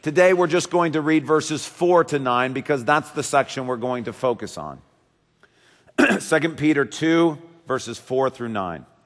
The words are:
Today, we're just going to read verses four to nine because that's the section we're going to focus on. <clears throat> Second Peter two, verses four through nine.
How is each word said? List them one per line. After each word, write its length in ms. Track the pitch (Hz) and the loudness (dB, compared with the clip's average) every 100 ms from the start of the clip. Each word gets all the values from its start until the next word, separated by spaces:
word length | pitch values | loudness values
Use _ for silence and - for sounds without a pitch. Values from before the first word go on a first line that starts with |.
Today, 320 | 151 151 180 | 0 4 6
we're 140 | 185 180 | 6 4
just 240 | 175 - | 2 0
going 220 | 175 170 | 0 2
to 80 | 156 | 0
read 260 | 151 160 135 | 2 2 4
verses 400 | 156 147 151 - | 0 0 -6 -8
four 380 | - 175 175 | -2 4 4
to 160 | 160 147 | 4 0
nine 320 | 131 123 127 | 0 0 0
because 320 | 131 123 143 | -4 -2 -2
that's 260 | 117 147 - | 2 0 0
the 140 | - | -8
section 420 | 135 143 131 - 127 | 0 0 0 -4 -6
we're 100 | 123 | -4
going 280 | 123 123 | -4 -4
to 80 | 120 | -6
focus 440 | 110 127 117 104 - | -4 -2 -2 -6 -10
on. 240 | 76 67 _ _ _ _ _ _ _ _ _ _ _ - | -12 -14 _ _ _ _ _ _ _ _ _ _ _ 0
<clears throat> 200 | 262 196 | 2 2
Second 360 | - 160 160 143 | 0 0 0 -2
Peter 280 | 151 147 | 0 0
two, 520 | 131 - 160 165 170 147 - - - | -2 -2 0 2 2 0 -14 -20 -6
verses 320 | 127 123 113 | -6 -6 -14
four 320 | - 131 135 | -6 -2 -2
through 200 | 123 120 | -4 -8
nine. 360 | 110 92 80 65 _ | -6 -6 -8 -14 _